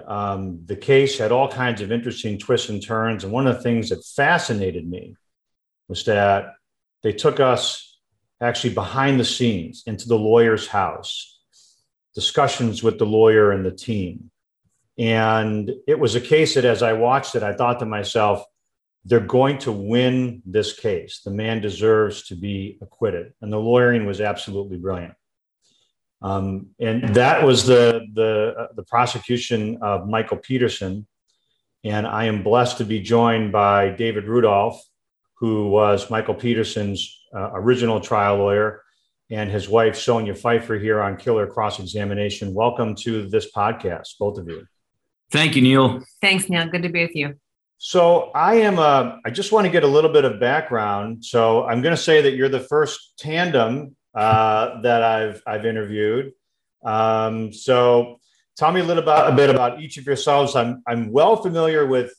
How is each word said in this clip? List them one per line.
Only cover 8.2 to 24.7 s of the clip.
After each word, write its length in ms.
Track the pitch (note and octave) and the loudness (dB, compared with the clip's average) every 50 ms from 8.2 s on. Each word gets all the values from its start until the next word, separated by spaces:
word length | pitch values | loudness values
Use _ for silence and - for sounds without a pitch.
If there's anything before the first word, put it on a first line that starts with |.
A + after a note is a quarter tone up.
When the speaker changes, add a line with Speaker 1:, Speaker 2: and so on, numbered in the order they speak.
| _ _ _ _ | _ _ _ _
Speaker 1:
actually 360 | A#2+ A#2+ A#2+ - - B2 G2 | -4 -4 -2 -2 -4 -4 -4
behind 440 | G#2+ G2 F#2 - C3+ C3+ C#3 C#3 B2+ | -4 -6 -4 -2 0 0 2 2 2
the 60 | A2+ | 0
scenes 580 | A2 - - B2+ A#2 G#2+ F2+ D#2+ - - - - - | 0 -2 -2 -2 -2 -2 -2 -6 -10 -14 -16 -12 -12
into 200 | G#2+ G2 - A#2 | -10 -10 -2 -2
the 100 | A#2 A2 | 0 0
lawyer's 500 | G#2+ G#2+ A2+ A#2 A#2 A#2 A2 G#2+ - - | 2 4 6 6 6 6 2 0 -2 -4
house, 760 | - G2+ F#2 E2 - - - - - - - - _ _ _ _ _ _ _ _ _ _ _ _ _ _ _ _ _ | -2 -2 -2 -2 -4 -8 -12 -12 -12 -14 -14 -16 _ _ _ _ _ _ _ _ _ _ _ _ _ _ _ _ _
discussions 680 | G#2+ - - - D3+ C#3+ C3+ - - B2+ A2+ G#2 - | -6 -6 -2 0 2 0 0 0 -2 -2 -4 -4 0
with 160 | - A2+ A2 - | 0 -2 0 0
the 80 | A#2 | -2
lawyer 460 | G#2 G#2+ A2 A2+ A2 A2 A2 G#2+ G2+ | 0 4 6 6 6 8 6 6 4
and 140 | G2+ G2 F#2+ | 4 0 -2
the 60 | F#2 | -4
team. 600 | - - - - A2+ G#2 F#2+ F2 - - - - _ _ _ _ _ _ _ _ _ _ _ _ _ - | -6 -8 -8 -6 -6 -6 -6 -6 -10 -14 -18 -20 _ _ _ _ _ _ _ _ _ _ _ _ _ -4
And 720 | A#2 A2+ A2+ A2+ A2 A2 A2 A2 A2 G#2+ G#2+ G#2+ G#2 G2 - - - | 0 0 2 2 2 2 2 0 0 -2 -4 -4 -6 -6 -8 -8 -2
it 140 | - D3+ C3+ | -2 0 2
was 160 | C#3 A2+ G2+ | 2 0 0
a 60 | B2 | -2
case 320 | A#2+ - D#3 D#3 D#3+ D3 - | 0 2 2 2 4 2 2
that 100 | C#3 B2 | 2 2
as 180 | B2 A2+ G2 | 2 2 2
I 120 | A#2+ A2+ A2 | 2 0 2
watched 420 | A2 A#2 A#2+ B2+ C#3 C3+ - - | 2 2 2 2 0 -2 -2 -6
it, 80 | A#2+ G#2+ | -4 -4
I 100 | G#2 G2+ | -4 -2
thought 260 | - B2+ A#2+ B2 - | -2 0 -2 0 -2
to 60 | B2 | -4
myself, 600 | A2 A2 G#2 G2 - - A2+ G#2+ G#2 G2+ G2+ - - _ _ _ _ _ _ _ _ _ _ _ | -6 -6 -6 -6 -2 0 0 2 2 0 -2 -4 -12 _ _ _ _ _ _ _ _ _ _ _
"They're 160 | F#2 A#2+ A#2 | 0 2 2
going 380 | G#2+ F#2+ C3 B2+ C3 C#3 D3 C3+ | 2 2 2 2 2 2 0 -2
to 120 | - B2 A2 | -4 -6 -6
win 720 | G2+ G2 G#2 A2+ B2 B2+ B2+ B2+ B2+ B2+ B2 A#2 - - | -6 -4 -2 0 2 2 2 0 0 -2 -4 -6 -12 -16
this 260 | F#2 F#2 G#2+ G2+ - | -4 -2 -2 -2 -2
case. 480 | - - - A2 G2 E2+ - - - - - | -6 -6 -4 -4 -4 -4 -6 -10 -18 -16 -12
The 60 | G2 | -10
man 280 | G2 G#2 A2 A2+ A2+ A2 | -8 -6 -4 -4 -4 -4
deserves 680 | G#2 G#2 F#2 E2+ G#2+ A2 A2 A2 G#2+ G2+ G2 - - - | -4 -6 -6 -2 2 2 4 4 2 0 -2 -8 -14 -16
to 80 | G2 | -14
be 420 | E2+ F#2 G2+ G2+ F#2+ G2 G2+ - - | -12 -8 -8 -8 -8 -8 -10 -12 -16
acquitted." 520 | G2 - _ _ A#2 G#2 F2+ E2+ F2 - _ _ | -20 -20 _ _ -4 -4 -4 -6 -10 -14 _ _
And 100 | A2+ G#2 | -10 -8
the 60 | G#2+ G#2+ | -6 -4
lawyering 480 | A2 A#2 A#2+ B2 B2 A#2+ A#2+ A#2 G#2+ | 0 2 4 4 4 4 2 2 0
was 160 | G2+ G2 F#2 | -2 -4 -4
absolutely 560 | G#2+ G#2 G2+ - - - G2 G2+ G2 G2 | -4 -4 -4 -6 -10 -10 -8 -8 -8 -8